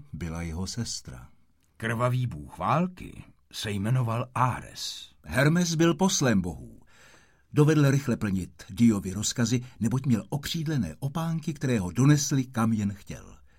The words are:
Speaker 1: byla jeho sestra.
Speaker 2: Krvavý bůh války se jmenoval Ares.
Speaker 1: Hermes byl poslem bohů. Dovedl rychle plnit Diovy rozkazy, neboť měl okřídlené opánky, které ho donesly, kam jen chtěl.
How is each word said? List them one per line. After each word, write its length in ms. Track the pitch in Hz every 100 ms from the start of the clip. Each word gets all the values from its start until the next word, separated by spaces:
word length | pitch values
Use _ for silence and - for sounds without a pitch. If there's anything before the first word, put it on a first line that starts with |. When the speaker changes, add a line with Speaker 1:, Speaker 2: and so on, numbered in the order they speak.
| 139
Speaker 1:
byla 300 | 78 82 82
jeho 240 | 85 80 95
sestra. 640 | - 113 - - 64 64 _ _ _ _ -
Speaker 2:
Krvavý 500 | - 117 123 127 123
bůh 320 | 76 69 -
války 680 | 95 143 180 - - - - _ _
se 180 | - 110
jmenoval 580 | 101 104 131 117 113 127
Ares. 800 | - 123 - - - - - - _
Speaker 1:
Hermes 500 | - 123 143 170 170
byl 200 | 160 170
poslem 460 | 156 190 - 135 101
bohů. 400 | 87 - 117 - - - - - _ _ _
Dovedl 380 | 139 151 156 139
rychle 260 | 139 - 113
plnit 480 | 107 95 87 - -
Diovy 420 | 98 117 101 92
rozkazy, 480 | 98 107 - 113 120 123 -
neboť 260 | 113 127 135
měl 180 | 110 -
okřídlené 680 | 147 - 165 156 147 85 78
opánky, 560 | 139 165 165 165 170
které 260 | 147 135 117
ho 100 | 90
donesly, 540 | 85 139 147 - 139
kam 280 | 131 113 113
jen 200 | 110 101
chtěl. 440 | 101 - 127 92 98 -